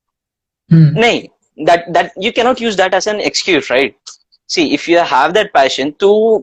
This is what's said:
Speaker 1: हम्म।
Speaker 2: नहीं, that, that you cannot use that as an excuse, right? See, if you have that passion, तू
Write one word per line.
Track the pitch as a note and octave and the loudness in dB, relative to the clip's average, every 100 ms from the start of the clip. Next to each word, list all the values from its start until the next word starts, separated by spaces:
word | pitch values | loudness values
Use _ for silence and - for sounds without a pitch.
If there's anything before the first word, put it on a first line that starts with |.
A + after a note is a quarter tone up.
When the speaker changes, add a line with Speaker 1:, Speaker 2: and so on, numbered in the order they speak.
| _ _ _ _ _ _ - | _ _ _ _ _ _ 2
Speaker 1:
हम्म। | E3 D3+ D#3 | 4 4 4
Speaker 2:
नहीं, | A#3 D#3 - _ _ - D#3+ | 0 0 -6 _ _ -4 0
that, | E3+ - E3+ | 0 0 -2
that | F3+ - G3+ | -2 -4 -6
you | A#3 | -2
cannot | A#3+ C4 A3+ | -2 0 -4
use | G3 | -2
that | F#3 | -2
as | F#3+ G#3 | -2 -4
an | G#3+ D3 | -4 -4
excuse, | - - D#3+ - | -6 -2 -2 0
right? | B2+ B2 - - - _ _ - | -2 -2 -6 -20 -20 _ _ -8
See, | - D3+ C3+ | -2 -2 -2
if | - | 0
you | E3+ E3 | 0 2
have | C3+ D3+ | 0 2
that | F#3+ G#3 D3+ | 0 0 0
passion, | C3+ - D3 D3 | 0 0 -6 -2
तू | G3+ G#3+ A3 A3 | 2 2 2 0